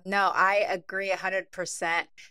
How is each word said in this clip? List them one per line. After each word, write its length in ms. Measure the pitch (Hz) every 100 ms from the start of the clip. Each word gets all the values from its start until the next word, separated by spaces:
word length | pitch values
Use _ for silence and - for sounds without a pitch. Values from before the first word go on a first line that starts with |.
no, 280 | 190 202 190
I 320 | - 190 202 -
agree 440 | 180 - 190 196
a 40 | 180
hundred 360 | 185 190 180
percent. 560 | - 170 - 170 170 - - -